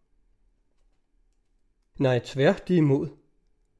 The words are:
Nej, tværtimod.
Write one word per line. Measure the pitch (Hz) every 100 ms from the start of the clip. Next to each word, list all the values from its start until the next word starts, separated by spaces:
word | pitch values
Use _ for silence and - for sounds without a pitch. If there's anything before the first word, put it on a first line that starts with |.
| _ _ _ _ _ _ _ _ _ _ _ _ _ _ _ _ _ _ _ -
Nej, | 139 123
tværtimod. | - 135 147 196 - 180 151 139 - - _ _ _ _ _